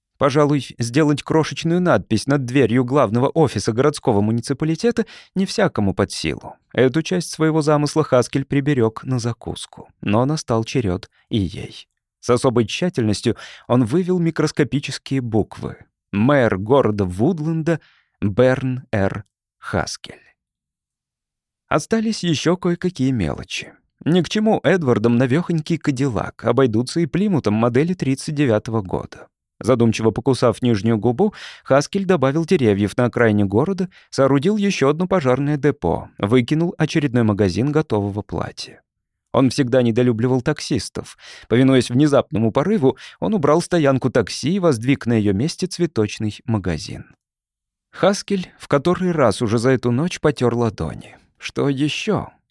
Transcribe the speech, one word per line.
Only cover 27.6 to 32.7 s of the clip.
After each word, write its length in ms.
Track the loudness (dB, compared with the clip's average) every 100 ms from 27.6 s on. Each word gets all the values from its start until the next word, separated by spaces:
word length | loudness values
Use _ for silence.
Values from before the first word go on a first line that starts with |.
| 2 2 0
тридцать 400 | -2 -4 -4 -4
девятого 460 | -2 0 0 0 -4
года. 460 | -4 -6 -8 -18 -20 _ _ -4
Задумчиво 500 | 0 4 2 2 0
покусав 500 | 0 0 2 2 2
нижнюю 360 | 0 0 0 0
губу, 360 | 0 0 0 -2 -14 -12
Хаскель 400 | 0 0 0 -2
добавил 400 | 0 2 2 0
деревьев 520 | 0 2 4